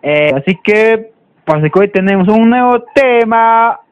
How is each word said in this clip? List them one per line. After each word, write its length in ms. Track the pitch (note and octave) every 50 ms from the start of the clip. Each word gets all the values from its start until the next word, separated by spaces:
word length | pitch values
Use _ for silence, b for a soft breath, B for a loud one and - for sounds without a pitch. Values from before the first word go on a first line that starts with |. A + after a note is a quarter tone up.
eh, 300 | - C#3+ D3+ D3+ D3+ D3+ C3+
así 240 | C#3 D3+ - F#3+ - _
que, 480 | - G#3 G#3+ A3 A3+ A3+ A3 A3+ - _ _ _ _ _ _ _
pues, 260 | - D#3 D3+ D3+ D#3 -
hoy 160 | F3+ G3+ G3+
tenemos 380 | - G3 F#3+ F#3+ G3 G3 F#3 F3+
un 200 | G#3+ A3+ A3+ A3+
nuevo 320 | A#3 B3 B3 B3 B3 A#3 A#3+ - -
tema 800 | C#4 C#4 C4 B3 A#3+ A#3 A3 A3+ A3+ A3+ A3+ A3+ A3+ A3+ A#3 A3+ - - _